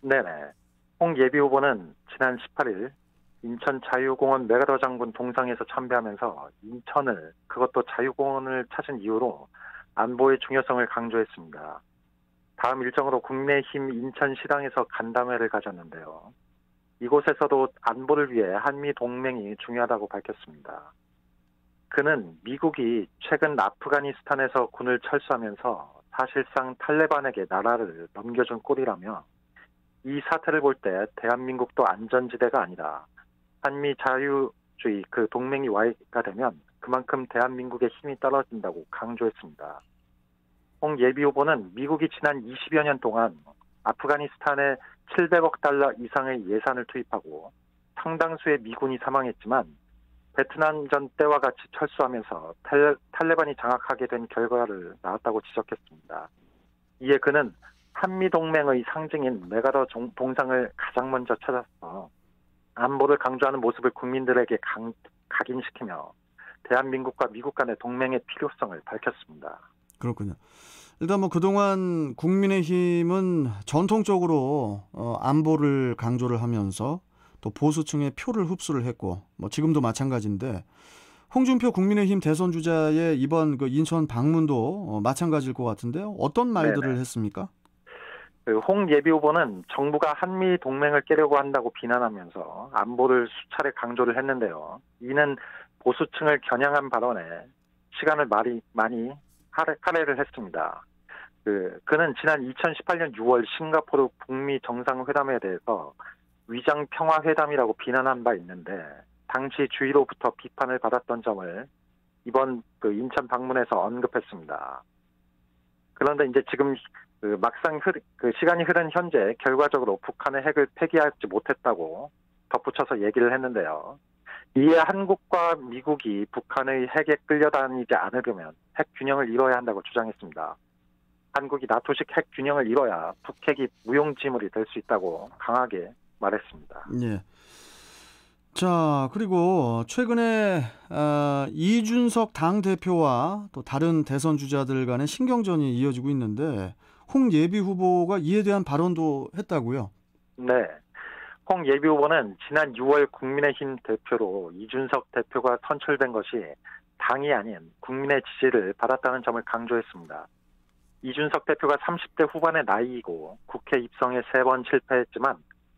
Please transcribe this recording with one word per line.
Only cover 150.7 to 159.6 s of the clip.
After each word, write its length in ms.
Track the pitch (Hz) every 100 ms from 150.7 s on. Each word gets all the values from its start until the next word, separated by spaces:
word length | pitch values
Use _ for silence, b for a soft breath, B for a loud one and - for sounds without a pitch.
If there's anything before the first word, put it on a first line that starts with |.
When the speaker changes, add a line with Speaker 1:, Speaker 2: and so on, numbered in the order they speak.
| 78 _ B B B B B -
Speaker 1:
홍 200 | 185 139
예비 200 | 139 156
후보는 500 | 151 147 160 107 92 -
지난 280 | 151 147 117
유월 300 | 131 147 139
국민의힘 680 | - 131 139 143 135 139 131
대표로 680 | - 110 - 117 101 98 85 90
이준석 560 | 110 127 131 135 -
대표가 480 | 123 - 127 123 120 -
선출된 440 | 147 - 139 131
것이 160 | 110 - 117 80 71 B B _ -
당이 340 | - 131 147
아닌 400 | 120 110 87 82 _
국민의 420 | - 131 139 139 -
지지를 400 | - 131 120 95 -
받았다는 420 | 117 131 127 127
점을 160 | 120 117
강조했습니다. 840 | - 117